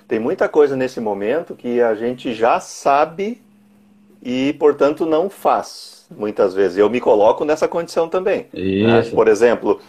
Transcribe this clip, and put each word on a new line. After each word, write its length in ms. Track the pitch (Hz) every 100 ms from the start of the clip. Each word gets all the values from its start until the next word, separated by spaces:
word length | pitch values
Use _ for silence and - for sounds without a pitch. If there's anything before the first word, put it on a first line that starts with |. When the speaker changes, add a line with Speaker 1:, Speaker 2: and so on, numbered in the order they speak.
| _
Speaker 1:
Tem 120 | 113
muita 300 | 120 190 208
coisa 260 | 156 143 131
nesse 240 | 127 123
momento 560 | 110 98 104 151 180 -
que 260 | 123 120
a 140 | 120 107
gente 380 | 117 127 135
já 260 | 113 120 170
sabe 840 | - - 151 139 160 165 202 247 _ _ _ _ _ _ _ _
e, 320 | 123 127 135 147
portanto, 460 | 151 139 139 151 165
não 240 | 156 196
faz, 760 | - 147 113 - - - - _ 165
muitas 380 | 104 104 101
vezes. 240 | 92 95 90
Eu 120 | 104
me 100 | 123
coloco 460 | - 107 107 - 151
nessa 220 | 156 165
condição 420 | 170 165 180 165
também, 380 | 185 196 143 -
né? 460 | - 92 98 110 117
Speaker 2:
Isso. 160 | 113 -
Speaker 1:
Por 140 | 110
exemplo, 500 | 104 117 110 107 98